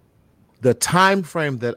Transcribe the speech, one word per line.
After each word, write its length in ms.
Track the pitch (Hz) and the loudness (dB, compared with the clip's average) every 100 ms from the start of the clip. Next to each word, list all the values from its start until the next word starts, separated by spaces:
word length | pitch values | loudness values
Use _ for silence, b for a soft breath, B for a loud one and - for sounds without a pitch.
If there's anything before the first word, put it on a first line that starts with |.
| _ _ _ _ _ _ | _ _ _ _ _ _
The 120 | 127 | -2
time 500 | 117 - 175 190 196 | 0 0 2 4 2
frame 340 | 165 170 147 127 | -2 -4 -4 -4
that 160 | 120 | -6